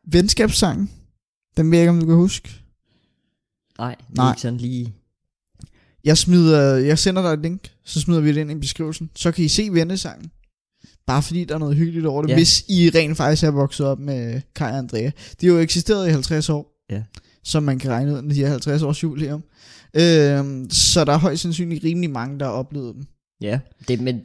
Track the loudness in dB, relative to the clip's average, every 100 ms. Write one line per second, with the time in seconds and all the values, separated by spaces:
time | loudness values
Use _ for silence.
0 | 0 2 4 2 2 2 0 0 -4 -8
1 | _ _ _ _ _ 0 4 6 6 4
2 | 4 4 4 0 -12 -20 _ _ _ _
3 | _ _ _ _ _ _ _ -12 -10 -12
4 | -8 0 2 2 -4 -6 -6 -6 -8 -12
5 | _ _ _ _ _ _ -20 _ _ _
6 | 2 4 6 6 6 6 6 4 2 2
7 | 2 0 -2 -2 -4 -8 -14 _ -8 -4
8 | 0 2 2 0 -2 -6 -8 -8 -8 -8
9 | -12 -4 -2 0 0 0 0 0 0 -4
10 | -8 -14 -20 _ _ _ _ _ _ _
11 | -2 -2 -2 -4 -4 -4 0 0 0 -2
12 | -2 -2 2 4 4 2 0 4 4 4
13 | 2 0 0 2 2 0 -2 -2 -4 -4
14 | -6 -8 -6 -8 -10 -8 -6 -6 -6 -4
15 | -4 -6 -14 0 4 4 2 0 0 0
16 | 0 0 0 -2 -2 -4 -6 _ -12 -10
17 | -10 -18 _ _ -4 -2 -2 -2 -4 -2
18 | -2 -4 -2 -2 0 -2 -2 -2 -2 -4
19 | -6 -6 -8 -8 -14 _ -20 -20 _ 0
20 | 4 4 4 2 -2 -8 -6 -2 2 2
21 | 2 2 0 -2 -4 -4 -4 -4 -4 -2
22 | -4 -6 -8 -8 -6 -6 -8 -10 -12 -14
23 | -20 _ _ -12 -6 -6 -8 -12 -6 -4
24 | -4 -6